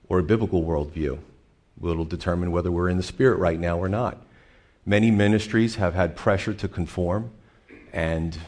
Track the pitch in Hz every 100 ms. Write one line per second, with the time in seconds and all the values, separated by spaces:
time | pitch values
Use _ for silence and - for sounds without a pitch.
0 | - 92 82 110 107 92 80 78 73 80
1 | 73 69 - - _ _ _ - 87 82
2 | 80 85 - 87 87 85 87 85 90 90
3 | 92 - 131 90 87 82 85 85 92 104
4 | 113 - - _ _ _ _ _ - 104
5 | 113 107 104 107 104 113 113 113 92 87
6 | 87 82 - 98 - 101 98 - 85 -
7 | 87 101 117 - _ _ _ - - -
8 | 82 82 82 82